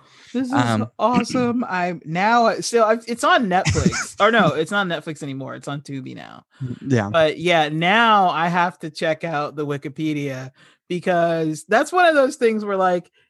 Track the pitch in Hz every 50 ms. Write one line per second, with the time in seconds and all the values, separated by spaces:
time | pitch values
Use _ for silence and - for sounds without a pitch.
0 | _ _ _ - - - - 240 269 247 - - 123 120 113 107 107 113 - -
1 | 202 220 247 240 240 - - 254 247 240 240 254 240 - 185 180 180 180 175 165
2 | - 156 160 175 190 214 233 240 233 226 175 - 175 - - 233 226 208 220 233
3 | - - 240 233 - 302 359 330 247 190 175 185 - - - 160 - 185 - -
4 | - - - - 196 214 233 226 190 156 135 147 165 160 208 202 196 180 170 151
5 | - 170 156 - 156 143 135 135 131 131 123 131 127 147 143 143 139 - 139 135
6 | 131 131 123 - 67 53 - - - _ _ - 135 123 123 - - 135 135 117
7 | 104 101 104 165 160 156 - - 165 175 175 165 156 147 151 160 165 175 202 226
8 | 233 226 214 202 190 180 147 151 165 175 170 180 170 180 175 - - 160 151 -
9 | 180 160 156 156 - 165 160 147 147 135 139 147 151 143 143 139 - 151 135 -
10 | 156 156 151 147 143 139 131 127 131 131 - _ _ _ _ _ _ - 180 175
11 | - - 180 170 170 170 165 165 160 156 156 147 - - 208 233 294 294 349 370
12 | 359 339 320 285 262 262 269 - 247 226 220 214 208 202 196 190 185 180 180 180
13 | 175 _ _ _ _ _